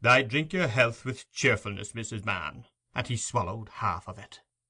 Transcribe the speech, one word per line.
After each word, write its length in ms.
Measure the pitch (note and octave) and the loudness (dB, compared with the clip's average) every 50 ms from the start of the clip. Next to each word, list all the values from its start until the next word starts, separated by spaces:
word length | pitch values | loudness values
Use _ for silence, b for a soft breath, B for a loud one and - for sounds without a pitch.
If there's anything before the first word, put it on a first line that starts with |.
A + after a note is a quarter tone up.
| b | b
I 200 | A#2 B2 C3 C3 | 6 6 6 6
drink 300 | A2+ A#2+ D3 D#3 D#3 - | 4 0 0 0 0 0
your 140 | F#3 F3 C3 | 0 0 2
health 380 | G#2+ C3 A#2+ A#2 A2+ - - | 4 4 4 4 2 -2 -6
with 260 | C3 A#2+ - - _ | -8 -8 -8 -10 _
cheerfulness, 640 | - - - B2+ A2+ - - G#2 G2 F#2 F#2+ - - | -4 0 2 4 4 2 0 -6 -8 -8 -10 -10 -10
Missus 320 | A#2 A2 - A#2 G#2+ F#2 | -10 -10 -8 -8 -6 -2
Mann," 400 | G#2+ G2 F2+ D#2+ D2 D2 - A#2+ _ _ _ _ _ - | -2 -2 -2 -4 -6 -8 -10 -16 _ _ _ _ _ -6
and 120 | B2 B2 - | -6 -4 -2
he 100 | B2 A2+ | -2 -4
swallowed 520 | - - - - F#2+ F2 - A2+ G#2+ - | -4 -2 -2 -2 -2 -2 -4 -8 -10 -12
half 380 | - - A#2 G2+ E2+ F2 - - | -8 -4 -2 -2 -2 -2 -6 -10
of 100 | F2+ - | -14 -14
it. 240 | - - - - _ _ _ _ _ | -16 -18 -20 -20 _ _ _ _ _